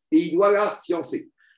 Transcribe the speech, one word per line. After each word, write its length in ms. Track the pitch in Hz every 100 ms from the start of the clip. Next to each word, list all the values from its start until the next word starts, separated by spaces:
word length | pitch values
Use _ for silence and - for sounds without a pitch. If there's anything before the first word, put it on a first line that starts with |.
| -
et 80 | 160
il 140 | 170
doit 180 | 170 202
la 260 | 202 202 - -
fiancer. 460 | 175 - - - _ _